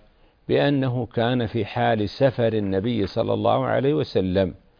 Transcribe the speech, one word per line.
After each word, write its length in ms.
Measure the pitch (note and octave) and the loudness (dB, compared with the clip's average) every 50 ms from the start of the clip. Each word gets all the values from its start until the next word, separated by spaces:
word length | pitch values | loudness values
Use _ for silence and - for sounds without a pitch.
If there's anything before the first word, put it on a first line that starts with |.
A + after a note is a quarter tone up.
| - _ _ _ _ _ _ _ _ - | -16 _ _ _ _ _ _ _ _ 0
بأنه 580 | - C3+ C#3+ C#3+ C#3+ C#3 C3 C3 A#2+ B2 B2 | 0 2 2 2 2 0 0 0 -2 -4 -6
كان 400 | A2 - - A2+ A#2 B2+ B2+ A#2 | -4 -2 -2 0 0 0 0 -2
في 180 | G#2+ - A#2 G#2+ | -2 -2 -4 -4
حال 440 | - - B2 A#2+ A#2+ A#2 A2 G#2 G2 | -4 -2 -2 0 2 2 0 0 -4
سفر 440 | - - C3+ C#3 A#2 - A#2 A2+ A2 | 0 0 0 0 2 2 0 0 0
النبي 540 | A2 G#2 G2 F#2+ F#2+ F#2+ A#2+ B2 A2 G2+ | 0 -2 0 0 -2 0 -2 -2 -2 -2
صلى 280 | - - A#2 A2 G#2 G#2+ | -2 -2 -2 -2 0 -2
الله 300 | G#2 G#2 G#2+ A2 B2+ C3 | 0 2 2 2 2 0
عليه 300 | B2 A2 A2+ B2 C#3 D3+ | 0 0 0 0 0 0
وسلم، 600 | D3+ B2+ - - A2+ F#2 F#2 F2+ F#2+ F#2+ F2+ F2+ - - _ _ _ | 0 -2 -2 0 0 0 2 2 2 0 0 -2 -8 -16 _ _ _